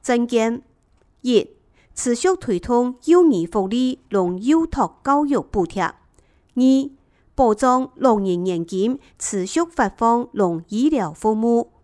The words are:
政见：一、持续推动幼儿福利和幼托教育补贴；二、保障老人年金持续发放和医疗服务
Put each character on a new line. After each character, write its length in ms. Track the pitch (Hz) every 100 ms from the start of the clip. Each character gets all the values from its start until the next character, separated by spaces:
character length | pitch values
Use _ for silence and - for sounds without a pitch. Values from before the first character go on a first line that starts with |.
政 240 | - 240 240
见： 380 | 233 226 240 _ _ _ _ _ _
一、 280 | 254 226 - _ _ _ _
持 180 | - 254 240
续 180 | 370
推 240 | 370 - 180
动 380 | - 240 247 254
幼 160 | - 349
儿 260 | 330 196 170
福 220 | 214 190
利 320 | 233 254 254 _
和 260 | 202 180 180
幼 240 | 233 320 320
托 320 | 277 185 -
教 200 | - 285
育 160 | 294 262
补 240 | - 214
贴； 300 | 165 196 170 - _ _ _ _ _ -
二、 340 | 254 269 277 - _ _ _ -
保 180 | 247
障 380 | 214 262 254 254
老 220 | - 262 208
人 260 | 196 175
年 240 | 185 170 170
金 320 | 190 214 262 _ _
持 300 | - 202 185
续 140 | 320
发 260 | 339 - 214
放 360 | - 233 233
和 400 | 240 202 185 165 165
医 240 | 214 285
疗 220 | 294 170
服 180 | 156 220 214
务 300 | 233 233 - _